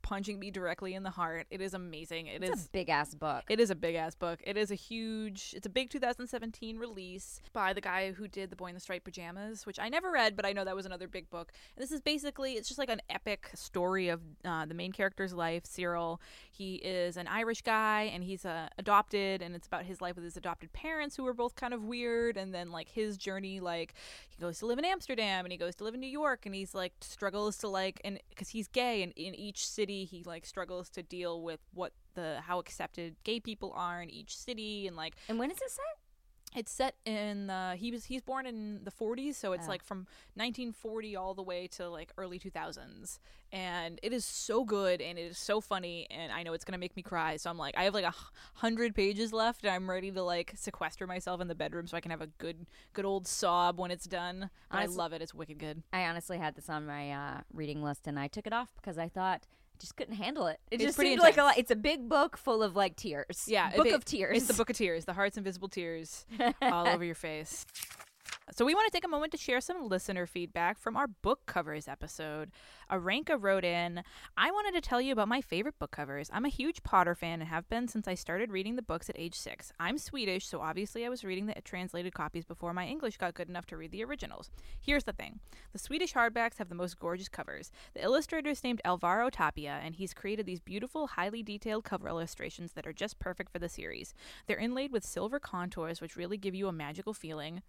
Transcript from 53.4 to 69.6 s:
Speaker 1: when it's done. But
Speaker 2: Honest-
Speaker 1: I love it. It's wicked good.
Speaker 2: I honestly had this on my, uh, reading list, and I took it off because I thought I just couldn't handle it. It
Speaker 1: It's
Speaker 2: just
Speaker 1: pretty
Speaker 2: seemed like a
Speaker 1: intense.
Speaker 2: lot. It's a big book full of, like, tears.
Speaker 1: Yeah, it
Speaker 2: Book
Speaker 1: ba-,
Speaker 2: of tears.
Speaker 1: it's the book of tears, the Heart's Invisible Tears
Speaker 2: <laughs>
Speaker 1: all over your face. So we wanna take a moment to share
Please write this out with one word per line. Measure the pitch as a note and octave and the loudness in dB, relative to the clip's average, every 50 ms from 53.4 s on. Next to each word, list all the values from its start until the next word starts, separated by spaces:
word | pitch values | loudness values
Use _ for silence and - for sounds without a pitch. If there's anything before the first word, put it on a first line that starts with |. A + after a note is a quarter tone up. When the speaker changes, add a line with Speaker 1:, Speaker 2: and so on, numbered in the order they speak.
| - F#3 F3 F3 F3 F3 F3 F3 | 4 6 8 8 8 6 6 2
Speaker 1:
when | F#3 F3 | 0 -2
it's | F3+ F3 - | -2 -4 -4
done. | F#3 F#3 F3 F3 F3+ F3+ F#3+ G3 F#3+ - - - - | -6 -4 -4 -2 -4 -4 -6 -8 -8 -10 -14 -10 -2
But | - F#3+ | 0 2
Speaker 2:
Honest- | G#3 G3+ F3 | 2 2 0
Speaker 1:
I | F#3 | 0
love | E3+ E3 | -2 -2
it. | D#3+ D#3+ | -2 -4
It's | E3 D#3 - | -6 -8 -8
wicked | D#3 D#3+ D3+ D3+ D3+ | -10 -10 -10 -8 -8
good. | D#3+ D3+ D3+ D#3+ - _ | -6 -6 -6 -8 -8 _
Speaker 2:
I | - F#3 F#3 | 0 0 2
honestly | E3 E3+ E3+ E3 - F#3 E3 | 2 0 -2 -4 -4 -4 0
had | E3 D3+ D3 | 0 -2 -2
this | - - - | -4 -8 -6
on | D#3+ D3+ D3+ | -4 -4 -4
my, | D3+ C#3+ C#3+ C#3+ C#3+ | -4 -6 -4 -4 -4
uh, | C#3+ C#3 C#3+ C#3+ C3 C#3 C#3+ - | -4 -4 -4 -4 -6 -8 -10 -10
reading | - D#3 D#3 D3 D3 D3+ | -6 -6 -4 -2 -2 -2
list, | D3 D3 C#3+ - - D#3 | 0 -2 -2 -2 -4 -4
and | D3 C#3+ | -2 0
I | C#3 D3 | -2 -2
took | - - - | -4 -6 -4
it | G#3+ | 0
off | A3 A#3 A#3+ G#3+ _ | 0 0 -2 -2 _
because | - - G3+ E3+ D#3 | -12 -10 -8 -4 -4
I | E3 E3+ | -4 -4
thought | - F#3+ F#3 F#3 F#3 - - | -2 0 2 2 2 0 -2
I | - - _ - _ _ - | -14 -20 _ -20 _ _ -16
just | - - - | -16 -14 -6
couldn't | - - - A3 | -6 -6 -4 -2
handle | G3 G3+ A3 C#4+ D#4 G#3 | -2 -2 -2 0 2 2
it. | E3+ - - - - | 2 2 0 -4 -4
It | A3 | 2
Speaker 1:
It's | A#3+ - | 4 4
Speaker 2:
just | C#4+ - | 4 6
Speaker 1:
pretty | - D4 C#4 | 6 8 8
Speaker 2:
seemed | C4 A#3+ | 10 12
like | E4+ D#4+ - | 12 12 12
a | - | 12
Speaker 1:
intense. | C#4+ C#4+ - | 10 10 10
Speaker 2:
lot. | - | 8
It's | A#3+ - | 8 6
a | A#3+ | 4
big | A3 G#3+ C#4+ D#4+ C#4+ B3 A#3 | 6 6 4 4 4 2 4
book | D#4 C#4+ C#4+ - - | 6 6 6 6 4
full | - - C4+ A#3 A3 | -2 2 2 4 6
of, | A3 G3+ E3 | 4 4 6
like, | G3 G3 F#3 - | 6 4 4 4
tears. | - - G#3+ D3 C#3+ C#3 - E3+ - - - | -2 -6 -4 -2 -2 -4 -4 -4 -6 0 4
Speaker 1:
Yeah, | A3 G3+ - - | 4 4 6 6
it | - | 8
Speaker 2:
Book | G3+ D#4+ - | 8 8 8
Speaker 1:
ba-, | - | 8
Speaker 2:
of | C#4 - | 4 2
tears. | - - A3 F#3+ - G#3+ | 0 0 0 2 4 4
Speaker 1:
it's | A#3 C4 | 4 4
the | - A#3+ | 4 4
book | G#3 A3+ - | 4 4 2
of | A#3+ | 2
tears, | - A3+ F3+ E3 E3 D#3+ | 2 2 2 2 0 -2
the | - F3 | -4 2
Heart's | F#3+ G3 G3+ G3+ | 2 2 2 2
Invisible | A3 G3 F#3+ F3+ F3+ F#3+ F#3+ | 0 -4 -4 -4 -4 -8 -6
Tears | F#3 F#3 F3 E3 E3 E3 E3 D#3 - - - - A3+ A3 | -4 -4 -4 -2 -4 -4 -6 -8 -10 -12 -12 -10 0 4
Speaker 2:
<laughs> | A#3+ A#3+ D4 - | 4 4 4 6
Speaker 1:
all | C#4 - F3 E3+ F3 | 4 4 6 6 6
over | A#3 - E3+ F3 | 6 4 4 2
your | E3+ E3 | -2 -2
face. | - - E3 D#3 D#3 D#3 - - - - - - - - - - - - - _ _ - - - - - - - | -4 -4 -4 -4 -4 -6 -6 -8 -8 -10 -10 -8 -10 -10 -10 -10 -16 -18 -20 _ _ -12 -12 -12 -12 -12 -14 2
So | - D#3+ | 4 4
we | C#4+ D#4+ | 6 6
wanna | G4 A4 A4 | 6 6 6
take | - F4 E4+ | 4 2 0
a | F4+ | 0
moment | D#4+ D4 D4+ - | 0 0 0 0
to | - D#4 | -2 -4
share | - - B3+ B3 | 0 2 2 2